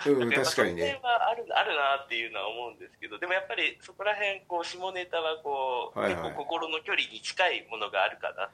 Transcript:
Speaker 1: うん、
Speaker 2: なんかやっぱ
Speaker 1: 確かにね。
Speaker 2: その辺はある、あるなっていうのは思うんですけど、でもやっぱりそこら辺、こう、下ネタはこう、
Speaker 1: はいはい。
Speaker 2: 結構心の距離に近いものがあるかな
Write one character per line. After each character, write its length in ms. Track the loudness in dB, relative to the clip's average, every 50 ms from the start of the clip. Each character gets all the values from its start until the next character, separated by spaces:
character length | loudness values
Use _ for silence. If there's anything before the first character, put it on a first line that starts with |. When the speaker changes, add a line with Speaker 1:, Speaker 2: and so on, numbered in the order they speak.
| 4
Speaker 1:
う 100 | 4 4
ん、 40 | 6
Speaker 2:
な 60 | 6
ん 20 | 4
か 40 | 4
や 60 | 4 4
っ 20 |
ぱ 60 | 4
Speaker 1:
確 120 | 4 4 4
か 60 | 4
に 60 | 4
ね。 80 | 2 0
Speaker 2:
そ 40 |
の 60 | 0 0
辺 80 | 0 2
は 260 | 2 4 4 4 2
あ 60 | 2
る、 120 | 0 -2 0
あ 140 | 2 2 2
る 120 | 4 2
な 280 | 2 4 4 2 2 0
っ 40 | -4
て 80 | -4
い 100 | -2 -2
う 60 | -4 -4
の 80 | -4
は 80 | -4 -4
思 200 | -4 -6 -8 -8
う 20 | -10
ん 60 | -12
で 100 | -18 -20
す 100 | -14 _
け 100 | -12 -12
ど、 100 | -8 -8
で 80 | -2
も 60 | 0 0
や 80 | 0
っ 60 | 0
ぱ 80 | -2 -2
り 240 | -2 -2 -2 -2 -4
そ 120 | -12 -20 -12
こ 120 | -4 -2
ら 100 | -2 0
辺、 260 | 0 0 -2 -2 -4 -6
こ 160 | _ -4 -4
う、 60 | -4
下 280 | -4 -6 -6 -6 -6 -4
ネ 140 | -6 -6
タ 140 | -2 -2 -2
は 180 | 0 0 -2 -2
こ 540 | -2 -2 -2 0 0 0 0 -2 -2 -4 -2
う、 40 | 0
Speaker 1:
は 100 | 0 0
い 60 | 0
は 60 | 0
い。 20 | -4
Speaker 2:
結 140 | -6 -6
構 80 | -6 -6
心 240 | -4 -4 -4 -4 -4
の 120 | -4 -6
距 120 | -4 -2 -2
離 120 | -2 -2 -4
に 100 | -8 -10
近 280 | -10 -8 0 2 2 2
い 160 | 2 0 -4 -8
も 60 | -6
の 140 | -4 -4 -2
が 140 | 2 2 2
あ 40 | 2
る 100 | 0 -2
か 140 | -6 -6 -4
な 160 | -4 -6 -6